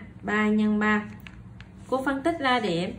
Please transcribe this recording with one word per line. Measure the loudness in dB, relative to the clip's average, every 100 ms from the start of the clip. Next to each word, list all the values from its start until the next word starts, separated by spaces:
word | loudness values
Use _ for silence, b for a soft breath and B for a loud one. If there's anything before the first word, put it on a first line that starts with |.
| -10 -10
ba | -2 2 4
nhân | 4 4 4
ba. | 4 2 0 -10 -16 -18 -18 -18 -18 -18 -4
Cô | -2
phân | 0 0
tích | 0 0
ra | 2 2
để, | 2 0 -2